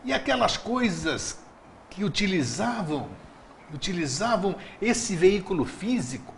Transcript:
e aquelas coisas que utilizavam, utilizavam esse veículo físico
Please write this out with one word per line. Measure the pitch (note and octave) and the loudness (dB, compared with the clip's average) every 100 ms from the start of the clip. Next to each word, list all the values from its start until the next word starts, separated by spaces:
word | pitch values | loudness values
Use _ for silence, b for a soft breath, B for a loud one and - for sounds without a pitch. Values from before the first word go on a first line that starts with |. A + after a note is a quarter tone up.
e | B3 | 0
aquelas | C4 - B3+ G#3+ - | -2 2 2 4 2
coisas | - B3 A#3+ E3 D#3+ A#2 - - - - - - - | -2 2 2 2 0 -2 -4 -10 -16 -20 -20 -20 -18
que | - | -4
utilizavam, | G3+ - G#3 F#3 B2 A#2 A3+ A#3 E3 D3 G#2 F#2 - - - - - | -2 0 2 2 0 0 -2 -2 -2 -4 -4 -12 -18 -20 -20 -20 -14
utilizavam | D3+ - F3 D3+ C3 A3 A3+ G3 F3 B B | -8 -4 -2 -2 0 2 2 2 -2 B B
esse | A3 A#3+ - F3+ | 0 0 0 6
veículo | F#3 G3+ F#3 F#3 B2+ | 6 6 0 0 -2
físico | - G3+ B3 B2 B2+ - | -2 -2 0 0 -6 -12